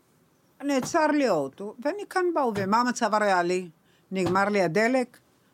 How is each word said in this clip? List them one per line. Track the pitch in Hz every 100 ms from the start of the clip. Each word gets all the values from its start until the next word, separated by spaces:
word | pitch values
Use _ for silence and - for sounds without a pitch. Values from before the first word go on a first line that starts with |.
| _ _ _ _ _ -
נעצר | 285 269 - 330 302
לי | 302 262
האוטו, | 165 135 - 202 226
ואני | 285 403 392
כאן | 370 359
בהווה, | 330 254 202 190
מה | 226
המצב | 247 220 220
הריאלי? | 214 208 180 175 180 180 - _ _ -
נגמר | 190 175 190 202
לי | 208
הדלק? | 175 180 226 262 247 - _ _ _